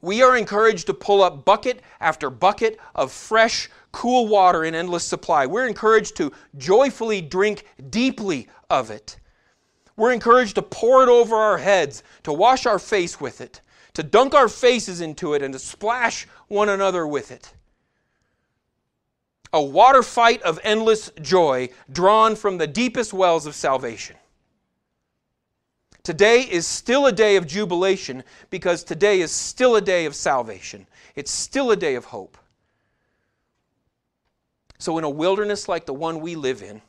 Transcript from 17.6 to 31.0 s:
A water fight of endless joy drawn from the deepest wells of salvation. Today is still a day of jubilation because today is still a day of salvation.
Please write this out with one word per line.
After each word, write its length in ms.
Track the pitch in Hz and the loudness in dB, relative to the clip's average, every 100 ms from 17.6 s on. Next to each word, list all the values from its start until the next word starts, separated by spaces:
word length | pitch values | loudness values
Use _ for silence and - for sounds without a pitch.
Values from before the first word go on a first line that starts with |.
| _ _ _ _ _ _ _ _ _ _ _ _ _ _ _ _ _ _ _ | _ _ _ _ _ _ _ _ _ _ _ _ _ _ _ _ _ _ _
A 100 | 165 | -2
water 400 | 139 143 240 269 | 0 4 6 6
fight 400 | 240 - 233 240 | 2 2 2 2
of 180 | 180 160 | -2 -4
endless 480 | 214 220 220 220 - - | -2 0 2 0 -2 -16
joy 460 | 143 185 160 127 127 - _ | 0 2 2 0 -4 -12 _
drawn 460 | 135 190 214 220 214 | 0 4 4 4 2
from 200 | 208 180 | -4 -4
the 100 | 156 | -4
deepest 440 | 143 247 254 226 | -2 -4 -4 -6
wells 340 | 190 185 165 151 | 0 2 2 -4
of 80 | |
salvation. 640 | 143 156 135 127 110 - - _ _ _ _ _ _ _ _ _ _ _ _ _ _ _ _ _ _ | -6 -2 -2 -4 -12 -18 -20 _ _ _ _ _ _ _ _ _ _ _ _ _ _ _ _ _ _
Today 400 | - 160 202 240 | -12 2 4 4
is 240 | 254 175 165 | 2 -4 -4
still 420 | - - 262 277 | -8 -2 2 2
a 40 | |
day 240 | 190 214 196 | 2 2 2
of 100 | 170 | 0
jubilation 760 | 175 208 175 190 190 - 131 - _ _ | -6 -4 -2 0 -2 -6 -14 -16 _ _
because 340 | 185 180 170 | -8 -4 -4
today 360 | - 165 202 196 | -4 -2 2 2
is 120 | 160 | -2
still 440 | - - - 254 226 | -6 -10 0 2 2
a 60 | |
day 240 | 190 180 160 | 2 -2 -2
of 100 | 139 | -6
salvation. 720 | 175 135 113 95 - 101 95 _ | -2 -2 -4 -12 -18 -20 -20 _